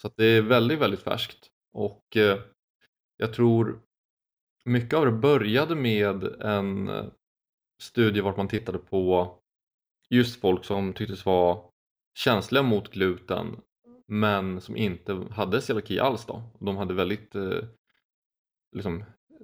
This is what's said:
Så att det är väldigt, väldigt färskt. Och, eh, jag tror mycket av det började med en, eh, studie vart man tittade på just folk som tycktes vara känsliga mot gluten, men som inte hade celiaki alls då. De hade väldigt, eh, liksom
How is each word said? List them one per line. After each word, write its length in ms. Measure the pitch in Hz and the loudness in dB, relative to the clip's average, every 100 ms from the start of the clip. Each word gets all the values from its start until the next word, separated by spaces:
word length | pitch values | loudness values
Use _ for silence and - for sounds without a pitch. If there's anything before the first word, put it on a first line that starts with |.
Så 60 | 104 | -10
att 100 | - | 2
det 80 | 113 | 4
är 160 | 113 | 6
väldigt, 380 | 110 123 117 156 | 6 4 2 2
väldigt 200 | 110 98 | 0 0
färskt. 460 | - 107 - - _ _ _ | -4 -4 -6 -12 _ _ _
Och, 440 | 110 101 - _ 110 | -8 -8 -8 _ 4
eh, 220 | 104 98 - _ _ _ _ _ _ - | 4 4 -4 _ _ _ _ _ _ -8
jag 160 | 113 | -4
tror 480 | 117 120 113 110 113 _ _ _ _ _ _ _ _ 123 | 2 4 4 0 -6 _ _ _ _ _ _ _ _ -2
mycket 280 | 123 120 | -2 0
av 120 | 156 135 | 2 2
det 60 | |
började 640 | 110 139 139 104 123 156 160 | 2 4 4 4 2 0 0
med 480 | 123 107 101 95 | 0 2 2 0
en, 680 | 95 - 107 101 98 98 98 | -4 -6 -2 -2 -2 -4 -4
eh, 160 | 104 107 - _ _ _ _ _ - | -6 -8 -14 _ _ _ _ _ -20
studie 400 | - 120 110 101 | -6 2 2 2
vart 160 | 98 95 | 0 -2
man 100 | 98 | -2
tittade 300 | 107 - 87 | -4 -6 -8
på 580 | - 95 92 90 90 - _ _ _ _ _ _ - | -4 -2 2 2 0 -6 _ _ _ _ _ _ 0
just 320 | 123 117 - | 2 2 0
folk 240 | 95 90 - | 0 0 -2
som 280 | 98 95 | -4 -4
tycktes 320 | 90 104 95 95 | -6 -8 -6 2
vara 340 | 90 87 87 - _ _ _ _ - | 4 4 2 -6 _ _ _ _ -4
känsliga 460 | 131 104 - 135 | 0 2 2 0
mot 280 | 131 104 - | 2 0 -2
gluten, 720 | 98 95 87 - 90 87 - - _ 240 240 - | -2 -2 -2 -6 -6 -6 -12 -18 _ _ -20 -8
men 540 | 107 107 98 95 92 | 0 2 2 -2 -6
som 140 | - 110 | -8 -4
inte 360 | 104 85 - 92 95 | -4 -4 -8 -8 -8
hade 300 | 110 95 123 | -6 -2 -2
celiaki 380 | - 110 - 92 | -2 -4 -4 -2
alls 260 | 135 113 - | 0 -2 -8
då. 180 | - 117 - | -14 -16 -10
De 180 | 98 98 | -6 -4
hade 160 | 92 | -4
väldigt, 420 | 92 92 107 - 101 | -2 -2 -4 -8 -8
eh, 280 | 95 87 113 - _ _ _ _ _ _ _ _ _ - | -6 -6 -8 -16 _ _ _ _ _ _ _ _ _ -10
liksom 280 | 98 85 107 _ _ - | -8 -8 -12 _ _ -16